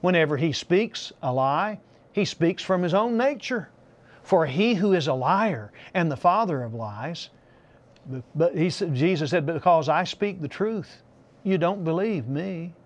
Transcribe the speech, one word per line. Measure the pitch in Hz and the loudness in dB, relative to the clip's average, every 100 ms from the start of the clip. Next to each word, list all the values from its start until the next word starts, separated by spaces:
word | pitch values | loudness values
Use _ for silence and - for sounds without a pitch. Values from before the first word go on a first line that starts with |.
Whenever | 180 180 156 147 | 2 2 2 2
he | 160 | 0
speaks | 131 - 180 220 - - - | -2 0 0 0 -6 -14 -8
a | 135 | -4
lie, | 127 135 147 208 214 _ _ _ | 0 0 0 -2 -6 _ _ _
he | - | -2
speaks | 185 - 175 165 | -2 2 0 0
from | - 185 | 0 0
his | 175 | 2
own | 185 233 233 | 2 2 2
nature. | 262 277 - 247 151 - - - - - | 0 0 -4 -6 -6 -18 -20 -20 -20 -20
For | - 185 | 0 2
he | 151 131 220 | 2 2 2
who | 208 202 | 2 2
is | 185 147 | 2 2
a | |
liar | 131 127 190 220 135 104 - - | 0 2 2 2 -2 -8 -18 -6
and | 185 165 | -2 0
the | 135 | 2
father | 175 190 220 143 | 2 4 0 -2
of | 120 | -4
lies," | 117 110 104 135 170 - - _ - _ - _ - - 131 - | -8 -8 -8 -10 -10 -14 -18 _ -20 _ -20 _ -20 -12 -12 -10
but | 147 170 185 | 0 0 2
he | 175 | 0
said, | - 180 | 0 -2
Jesus | 131 160 180 147 | 2 2 2 0
said, | 175 147 | 0 -2
"Because | 160 185 165 143 | 0 4 4 4
I | 156 | 0
speak | 180 - 208 190 | 0 -4 -4 -4
the | 160 | -10
truth, | - 214 220 147 - _ _ _ _ | -4 -4 -4 -8 -16 _ _ _ _
you | 190 190 | -2 2
don't | 170 202 | 2 0
believe | 165 165 214 190 117 | -2 0 0 -2 -4
me." | 139 190 175 170 170 | -6 -6 -8 -10 -14